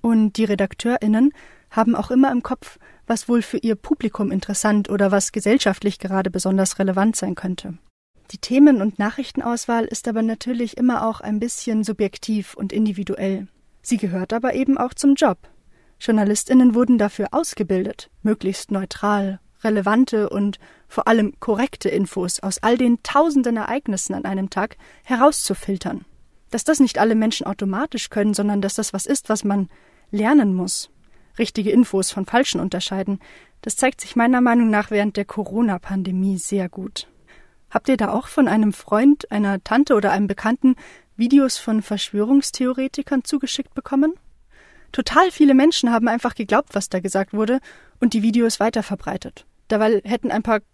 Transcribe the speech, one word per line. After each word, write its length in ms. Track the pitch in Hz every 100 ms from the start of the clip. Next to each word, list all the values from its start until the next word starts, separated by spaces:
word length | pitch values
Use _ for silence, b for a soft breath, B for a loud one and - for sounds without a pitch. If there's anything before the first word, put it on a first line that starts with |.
Und 320 | 233 226 214 -
die 60 |
RedakteurInnen 880 | 220 202 196 - 233 247 214 220 269 b b b b
haben 240 | - 220
auch 160 | 196 208
immer 220 | 247 269
im 100 | 247
Kopf, 380 | - 262 - - b b _
was 220 | 233 -
wohl 120 | 240
für 180 | 208 226
ihr 180 | 226 208
Publikum 560 | - 302 220 - 196
interessant 580 | 190 - 196 214 208 196
oder 220 | 196 202
was 180 | 202 -
gesellschaftlich 720 | - 202 254 214 190 208 -
gerade 280 | 185 190 190
besonders 520 | 180 190 190 190 -
relevant 340 | 190 185 208
sein 220 | 220 202 175
könnte. 420 | 185 180 196 165 _ _ _ _ _
Die 60 | -
Themen- 440 | - 254 294 254
und 160 | 202 -
Nachrichtenauswahl 880 | 208 - 262 - 240 240 - 233
ist 240 | 226 226 -
aber 140 | 220
natürlich 540 | 226 226 - 240 240 -
immer 300 | 247 240 220
auch 140 | 220
ein 180 | - 214
bisschen 460 | 233 - - 220
subjektiv 680 | 214 208 202 - - 214 196
und 180 | - 196
individuell. 760 | - 214 190 196 190 196 196 196 _ _ _
Sie 160 | - 233
gehört 360 | 196 180 185
aber 220 | 226 240
eben 220 | - 262 269
auch 160 | 247
zum 220 | - 277
Job. 240 | 277 285 185 - _ _ _ _ _
JournalistInnen 760 | - 220 208 208 - 262 254
wurden 240 | 226 247 240
dafür 300 | 208 - 202
ausgebildet, 800 | 285 330 - 196 185 196 - - _
möglichst 480 | 214 214 190 190 -
neutral, 680 | 196 190 - 208 208 196 190 _ _
relevante 680 | 226 214 202 220 254 220 208
und 280 | - 202 190 b b b
vor 180 | - -
allem 320 | 226 214 -
korrekte 500 | - 208 269 - 196
Infos 520 | 165 196 - 180 -
aus 200 | 190 -
all 160 | 214 240
den 240 | 247 233
tausenden 520 | - 277 320 277 247 226
Ereignissen 600 | - 247 - 190 - 190
an 80 |
einem 260 | 190 190 196
Tag 260 | - 208 - b b
herauszufiltern. 1000 | - 254 277 302 - 196 - 196 - - - - - _ _
Dass 140 | 233
das 160 | - 311
nicht 180 | 262 -
alle 160 | 220
Menschen 320 | 220 220 - -
automatisch 640 | 196 196 190 302 240 -
können, 240 | 220 208
sondern 260 | 208 208 202
dass 140 | 196
das 180 | - 214
was 140 | 190 -
ist, 220 | 277 -
was 160 | 214
man 240 | 202 202 185 b b b b
lernen 400 | 208 214 294 208
muss. 360 | 185 185 - - _ _ - _ -
Richtige 320 | 233 - 208
Infos 400 | 226 240 190 190
von 160 | - 190
falschen 340 | 240 277 -
unterscheiden, 580 | 190 180 - 190 190 196 b b b b
das 140 | - -
zeigt 260 | 262 -
sich 120 | -
meiner 280 | - 233 254
Meinung 260 | 247 240 226
nach 220 | 208 208
während 260 | 214 208 202
der 80 |
Corona-Pandemie 1120 | 202 - 196 202 233 180 - 196 190 185 190 190
sehr 320 | - 202 180
gut. 400 | - 190 - - _ b b b b _
Habt 180 | - -
ihr 80 | 262
da 140 | 202
auch 160 | 214 -
von 180 | - 269
einem 280 | 214 214
Freund, 580 | 185 - 208 269 294 -
einer 320 | 208 202 196
Tante 300 | - 233 294
oder 180 | 233 202
einem 140 | 190 202
Bekannten 480 | 196 214 247 262 254 B B B -
Videos 400 | 240 277 262 -
von 240 | - 220
Verschwörungstheoretikern 1400 | 202 202 - 202 214 277 - - 254 254 262 - - 269
zugeschickt 480 | - 285 254 - -
bekommen? 400 | - - 277 302 370 - _ _ b b b b
Total 400 | - - 294 370
viele 240 | - 294
Menschen 360 | 262 302 - 240
haben 180 | 233 233
einfach 260 | 233 247
geglaubt, 400 | - 208 214 -
was 160 | 202 -
da 100 | 185
gesagt 320 | 185 190 190
wurde, 280 | 208 214 254 B B B B
und 140 | 240
die 100 | 226
Videos 380 | 214 226 233 -
weiterverbreitet. 880 | 214 233 - 202 - 185 - - _ _ _
Dabei 340 | 208 233 214
hätten 260 | 196 240 233
ein 120 | 214
paar 180 | 226 214 _